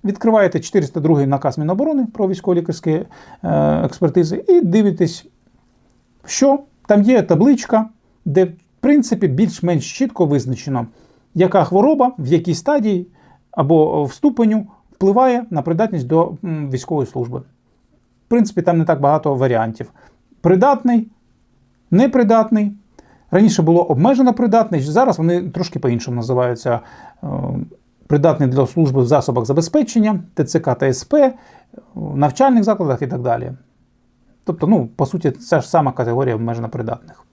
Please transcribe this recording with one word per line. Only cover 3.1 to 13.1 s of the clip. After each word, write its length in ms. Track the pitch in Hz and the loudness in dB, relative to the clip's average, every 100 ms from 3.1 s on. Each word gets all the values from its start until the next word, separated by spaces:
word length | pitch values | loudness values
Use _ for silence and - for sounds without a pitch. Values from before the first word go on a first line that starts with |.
| - - - 175 151 147 151 | -18 -20 -10 -2 0 0 0
експертизи 600 | - - 165 160 160 175 - | -2 -2 0 2 0 -2 2
і 120 | 349 | 2
дивитесь, 640 | 214 202 208 165 170 - - _ _ _ _ _ _ _ _ _ | 4 2 2 0 -2 -4 -20 _ _ _ _ _ _ _ _ _
що 340 | - - 277 277 - _ - | -10 0 2 2 -4 _ 0
там 160 | 208 | 2
є 200 | 208 247 | 4 2
табличка, 680 | - 156 240 269 - 220 220 _ _ _ | 2 2 4 2 0 -2 -2 _ _ _
де, 200 | - 151 | -2 0
в 60 | 185 165 _ _ | 0 -2 _ _
принципі, 480 | 254 294 - - 185 | 2 2 2 -2 -2
більш-менш 680 | 131 208 - 175 165 - - | 0 -2 -2 -2 -2 -4 -6
чітко 280 | 262 - 165 | -6 0 0
визначено, 600 | 143 131 120 - 131 113 _ _ _ _ | 0 -2 -8 -6 -6 -6 _ _ _ _
яка 300 | 165 180 190 | -2 2 2
хвороба, 480 | 160 185 254 302 254 254 | 2 2 2 2 0 -2
в 80 | 131 | -2
якій 280 | 170 170 | -2 0
стадії 520 | 160 - 294 214 185 180 | -4 -2 -2 0 -4 -6